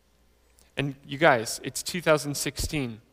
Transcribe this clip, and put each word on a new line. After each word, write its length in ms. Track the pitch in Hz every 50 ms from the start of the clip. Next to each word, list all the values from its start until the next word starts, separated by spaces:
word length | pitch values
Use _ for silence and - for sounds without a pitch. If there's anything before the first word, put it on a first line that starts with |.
| _ _ _ _ _ _ _ _ _ _ _ _ _ _ _ -
And 180 | 139 147 135 - -
you 120 | - 139 135
guys, 440 | 165 160 135 113 110 - - - -
it's 180 | 139 - -
two 200 | - - - 180
thousand 340 | 160 170 156 147 139 147 139
sixteen. 640 | - - 151 - - - - - 151 135 120 110 117 - _